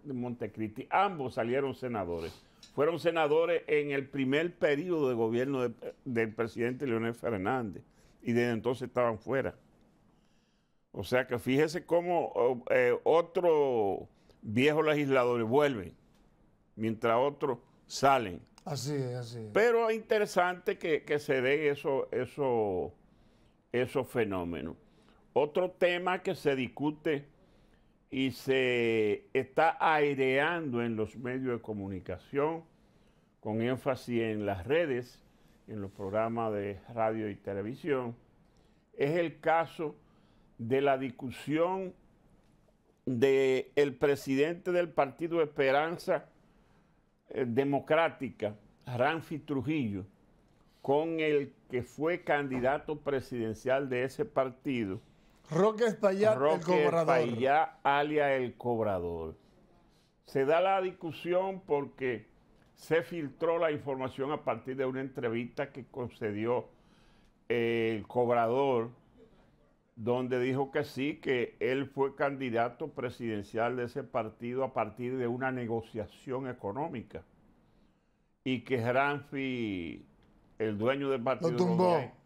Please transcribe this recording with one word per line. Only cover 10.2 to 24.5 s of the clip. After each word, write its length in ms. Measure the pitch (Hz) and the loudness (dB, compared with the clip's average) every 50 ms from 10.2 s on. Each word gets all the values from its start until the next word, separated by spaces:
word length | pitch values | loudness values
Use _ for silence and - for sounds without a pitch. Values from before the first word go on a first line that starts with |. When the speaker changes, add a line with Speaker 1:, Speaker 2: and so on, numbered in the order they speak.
| _ _ _ _ _ _ _ _ _ _ _ _ _ _ - | _ _ _ _ _ _ _ _ _ _ _ _ _ _ -12
Speaker 1:
O 100 | - 101 | -10 -6
sea 240 | - 123 127 127 | 0 0 0 0
que 140 | - 120 117 | 0 -2 -4
fíjese 440 | - 123 131 135 156 160 147 175 151 | 0 2 2 2 2 2 0 -6 -4
cómo, 760 | - 160 170 175 175 175 170 139 - - - 120 123 131 120 - - | 0 0 0 2 2 0 0 0 0 0 2 2 2 2 0 0 2
eh, 260 | - 127 127 123 120 - - | 4 4 6 4 4 2 4
otros 1000 | - 147 165 170 165 - 190 175 175 160 151 143 135 127 117 107 98 92 - - - _ _ _ _ - _ - | 4 4 4 4 2 0 2 4 4 6 6 4 4 4 2 2 2 0 -2 -6 -10 _ _ _ _ -20 _ -8
viejos 440 | 117 104 117 131 147 151 156 160 | -2 2 4 4 4 6 4 4
legisladores 580 | 156 151 147 147 135 135 131 123 123 120 120 113 110 | 4 4 2 2 4 4 4 4 4 4 2 2 2
vuelven, 440 | 120 143 147 143 135 107 90 82 - _ _ _ _ _ _ _ _ _ _ _ _ _ _ _ - | 4 4 4 4 2 0 -6 -10 -12 _ _ _ _ _ _ _ _ _ _ _ _ _ _ _ -10
mientras 400 | - 110 113 110 107 120 117 113 | -4 -2 -2 -2 0 2 2 4
otros 420 | 117 131 143 143 143 - 143 120 - - _ _ _ _ | 4 4 2 0 -2 -2 -2 -4 -4 -6 _ _ _ _
salen. 540 | - - - - 139 135 131 117 98 87 73 - - - - - | -12 -6 2 4 4 4 4 2 -2 -6 -10 -14 -18 -20 -16 -10
Speaker 2:
Así 300 | 185 156 127 113 139 151 | -8 -8 -6 -6 -4 -4
es, 200 | 139 131 123 123 | -4 -4 -4 -6
así 220 | 123 123 113 120 120 | -8 -10 -10 -12 -12
es. 120 | 110 107 104 | -8 -2 2
Speaker 1:
Pero 380 | 190 214 240 233 226 233 220 | 2 4 4 4 2 2 0
es 60 | 226 | 0
interesante 840 | 220 214 - 220 214 208 - - 190 180 180 180 175 - - 196 - | -2 0 0 0 2 2 0 2 2 2 2 0 -4 -4 -4 -4 -2
que, 240 | - 180 156 135 - | 0 0 0 0 0
que 160 | - 151 147 | 0 -2 -2
se 220 | 147 - 143 131 123 | 0 0 0 2 4
den 300 | 131 143 156 156 147 143 | 4 2 4 2 2 0
eso, 340 | 143 - 165 135 131 - - - | 0 -2 -2 0 0 -2 -2 -2
eso, 800 | 113 123 117 - - 143 131 120 120 110 101 92 90 73 - - _ _ _ _ _ _ _ _ _ _ _ _ _ _ _ - | -4 -4 -4 -4 -2 0 0 2 2 2 0 0 -2 -4 -6 -8 _ _ _ _ _ _ _ _ _ _ _ _ _ _ _ -2
esos 340 | 120 127 123 - 139 123 - | 0 0 0 -2 -4 -4 -2
fenómenos. 680 | - 131 113 101 98 92 87 85 | 0 0 0 0 0 -4 -4 -4